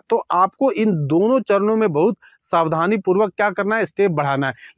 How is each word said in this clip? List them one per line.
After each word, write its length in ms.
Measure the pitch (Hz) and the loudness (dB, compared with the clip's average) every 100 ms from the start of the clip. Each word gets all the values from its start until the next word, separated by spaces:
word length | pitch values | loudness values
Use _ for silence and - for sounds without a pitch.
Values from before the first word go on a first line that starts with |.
| - | -4
तो 80 | 226 - | -4 0
आपको 400 | 175 190 - 269 | 0 0 0 -2
इन 200 | 196 220 | 0 0
दोनों 480 | 170 139 160 214 262 | 0 0 2 2 2
चरणों 360 | - 196 208 220 | 2 0 2 0
में 180 | 214 | 0
बहुत 240 | 147 196 196 - _ | 2 0 0 -8 _
सावधानी 580 | - 170 160 160 175 214 | -4 -2 0 0 0 0
पूर्वक 360 | 185 185 214 - | 0 0 0 -2
क्या 120 | 208 | -4
करना 260 | 185 196 220 | -2 -2 -2
है, 100 | 190 | -2
स्टेप 260 | - 202 | 0 0
बढ़ाना 360 | 151 143 139 135 | 0 -2 -2 -4
है, 60 | 127 - | -6 -8